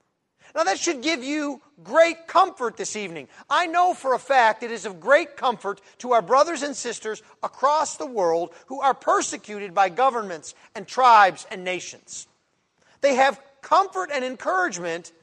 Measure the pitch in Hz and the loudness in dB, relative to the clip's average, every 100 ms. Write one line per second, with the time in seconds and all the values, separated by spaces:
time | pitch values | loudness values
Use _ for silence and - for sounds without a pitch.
0 | _ _ _ _ _ 294 349 359 339 277 | _ _ _ _ _ -2 -2 -2 -4 -4
1 | 285 311 262 302 294 254 _ _ 165 302 | -2 -4 -4 -6 -6 -8 _ _ 0 4
2 | 339 320 - 339 381 - 233 - 190 214 | 4 2 0 2 2 0 -6 -6 -8 -8
3 | 190 165 123 - - 302 349 339 359 - | -8 -10 -16 -16 -2 -2 0 2 2 0
4 | 262 247 - 269 220 220 233 226 202 175 | -2 -2 2 4 4 2 -6 -10 -10 -6
5 | 190 294 339 - 254 214 196 196 _ - | 2 2 2 -4 -4 -4 -6 -10 _ -10
6 | 247 233 175 262 311 294 285 220 240 202 | 0 2 4 4 2 0 -6 -6 -8 -8
7 | 220 214 - _ 208 - 269 311 285 - | -10 -12 -14 _ -12 -2 0 0 -2 -6
8 | 302 226 175 165 170 - - 269 269 - | -8 -2 0 0 -4 -12 -16 -4 -2 0
9 | 302 392 - 247 - 208 196 180 190 170 | 0 0 0 -8 -12 -12 -4 0 0 2
10 | 262 233 202 160 - - _ 220 190 254 | 0 0 -6 -10 -14 -20 _ -16 -8 2
11 | 254 220 190 156 - 190 180 180 - 107 | 6 8 6 2 -10 -10 -8 -8 -10 -18
12 | - - - _ _ _ _ _ _ _ | -18 -18 -20 _ _ _ _ _ _ _
13 | 285 247 269 - - _ - 330 392 370 | 0 4 2 0 -12 _ 0 2 2 -2
14 | 349 285 254 247 302 370 349 180 175 170 | -6 -4 -6 -6 -4 -2 -2 -4 -6 -8
15 | - _ | -10 _